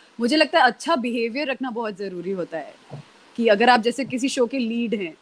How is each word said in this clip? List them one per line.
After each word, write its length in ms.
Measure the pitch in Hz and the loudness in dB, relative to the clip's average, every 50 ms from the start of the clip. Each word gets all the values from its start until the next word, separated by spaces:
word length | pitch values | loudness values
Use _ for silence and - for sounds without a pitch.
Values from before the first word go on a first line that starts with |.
| _ _ _ - | _ _ _ -4
मुझे 160 | 233 240 294 | -2 2 2
लगता 240 | 311 311 302 359 330 | 2 2 4 4 4
है 60 | - | 4
अच्छा 300 | 247 214 - - 277 339 | 4 2 0 -2 -2 0
behavior 560 | 277 220 247 226 247 226 233 220 277 302 269 | 0 0 -2 -2 -2 -2 -4 -4 -4 -4 -4
रखना 180 | 262 - 262 262 | -6 -6 -6 -6
बहुत 280 | 214 226 233 214 202 | -6 -6 -6 -8 -8
ज़रूरी 340 | 170 202 190 180 175 170 185 | -8 -10 -10 -8 -8 -8 -6
होता 260 | 196 185 165 151 - | -6 -6 -6 -6 -8
है 180 | 160 139 - - - _ - - 147 - - _ _ _ - - | -10 -10 -12 -16 -20 _ -18 -18 -18 -18 -20 _ _ _ -10 -4
कि 120 | - 233 | 0 2
अगर 220 | 226 208 202 233 247 | 4 4 6 8 6
आप 100 | 247 240 | 6 6
जैसे 260 | 208 240 240 - 269 | 4 0 -2 -2 -4
किसी 240 | - 254 247 240 269 | -4 -4 -2 -2 0
शो 180 | - 269 240 | 0 0 0
के 120 | 226 269 269 | 0 0 -2
lead 360 | 240 220 233 233 240 220 214 | -2 -2 -2 -2 -2 -2 -2
हैं 220 | 208 190 160 156 - | -4 -4 -6 -10 -14